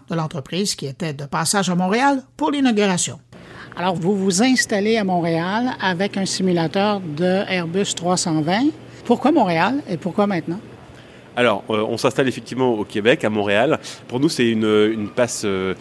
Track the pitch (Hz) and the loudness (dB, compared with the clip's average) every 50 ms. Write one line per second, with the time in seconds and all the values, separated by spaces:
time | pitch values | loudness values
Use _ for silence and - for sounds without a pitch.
0 | - - 175 165 160 151 - 151 131 - - 175 208 - - - 156 139 131 - | -4 -6 -4 -4 -4 -4 -6 -8 -8 -6 -4 -4 -2 -2 -4 -6 -6 -10 -8 -6
1 | 185 160 143 135 143 135 - 156 160 - - 202 190 180 180 175 185 185 202 233 | -6 -6 -6 -6 -8 -6 -4 -2 0 0 0 0 0 0 0 0 0 2 2 2
2 | 262 285 285 262 - - _ - 285 320 269 285 269 254 226 208 208 196 185 170 | 2 2 2 0 -2 -8 _ -4 -2 -2 0 2 2 2 2 4 2 2 2 0
3 | - 147 120 - - _ - - - - - - - - - - 175 185 180 160 | -2 -4 -6 -10 -16 _ -20 -20 -20 -20 -20 -18 -18 -14 -8 -4 -2 0 0 0
4 | 160 180 208 196 190 196 180 175 233 262 262 - - - 220 196 202 220 226 226 | 0 0 2 2 2 2 2 4 4 4 4 4 2 0 0 0 2 2 2 2
5 | 202 185 180 175 165 170 165 165 165 185 202 226 247 254 254 - 208 190 180 165 | 2 2 0 0 2 2 0 0 0 0 0 0 -2 -2 -2 -2 -2 0 0 0
6 | 196 208 - 208 190 165 - - 190 185 180 170 165 160 - 196 196 214 208 202 | -2 -2 -2 -2 -4 -2 -2 0 0 2 2 2 0 0 0 0 2 2 0 -2
7 | 190 160 147 147 175 185 185 190 208 - 190 180 170 165 170 190 202 - - - | -4 -6 -4 -2 0 0 2 0 0 -2 -2 -2 -2 -2 -2 -2 -2 -2 -4 -4
8 | 170 175 180 175 - 180 156 156 151 156 185 214 269 302 320 - - - - - | -2 -2 0 0 0 0 0 0 2 2 2 2 2 0 0 -2 -10 -20 -20 -6
9 | - - 240 240 - 254 339 302 220 185 170 160 175 208 262 285 - - 190 151 | 0 0 2 2 4 4 4 4 4 4 2 2 2 2 0 -2 -4 -4 -6 -6
10 | - 180 160 - 202 202 196 165 143 165 170 214 - - - - - - - - | -6 -4 0 0 0 0 0 -2 -4 -4 -6 -8 -8 -14 -20 -20 -20 -20 -20 -20
11 | - - - - - - - 120 123 117 104 - - - 113 104 107 113 117 110 | -20 -20 -20 -20 -20 -8 -2 2 2 2 2 2 -2 -2 -2 0 0 -2 -2 0
12 | - 131 120 - 139 127 117 123 113 - 117 123 131 127 117 104 101 - - 110 | 0 0 2 2 0 0 0 -4 -8 -8 -4 0 2 2 2 0 -2 -4 -4 0
13 | 101 117 127 - - 107 107 107 101 104 101 104 123 151 147 - - - - - | 2 2 2 2 2 -2 0 0 0 2 2 2 4 2 2 -2 -4 -8 -16 -16
14 | - - - 127 143 165 - - 123 113 113 110 110 107 107 107 107 107 113 110 | -12 -8 -4 0 0 0 2 2 2 2 2 2 2 4 4 4 4 4 2 -2
15 | 104 98 - - 123 117 - - - 104 95 95 95 95 90 - | -4 -4 0 0 0 0 -2 -4 -4 -2 -2 -2 -2 -4 -4 -6